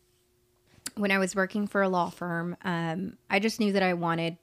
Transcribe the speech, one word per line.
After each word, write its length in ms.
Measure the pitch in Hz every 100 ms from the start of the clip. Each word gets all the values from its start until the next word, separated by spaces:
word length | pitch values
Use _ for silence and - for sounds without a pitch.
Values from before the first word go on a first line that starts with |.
| _ _ _ _ _ _ _ - - -
when 160 | 202
I 60 | 196
was 160 | 190 196
working 300 | 190 214 208
for 120 | 202
a 80 | 196
law 220 | 180 170
firm, 460 | - 180 170 170 175
um, 520 | - 170 165 165 196 - _
I 80 | 196
just 220 | 220 -
knew 120 | 208
that 120 | 196
I 100 | 185
wanted 420 | 175 170 165 165 170